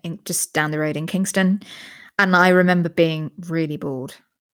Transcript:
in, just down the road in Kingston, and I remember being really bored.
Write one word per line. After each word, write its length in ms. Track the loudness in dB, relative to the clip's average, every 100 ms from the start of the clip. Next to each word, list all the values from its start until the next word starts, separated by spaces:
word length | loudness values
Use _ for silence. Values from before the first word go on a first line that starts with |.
in, 160 | -12 -10
just 300 | -8 -6 -4
down 180 | -2 -2
the 80 | -2
road 160 | -4 -4
in 100 | -4
Kingston, 580 | -4 -2 0 0 0 -4 -20 -20 -20 -8 -2
and 160 | 2
I 140 | 4 6
remember 400 | 6 4 2 0
being 440 | 2 0 0 -8 -10 -6
really 260 | -4 -4 -4
bored. 380 | -8 -8 -10 -14 _ _ _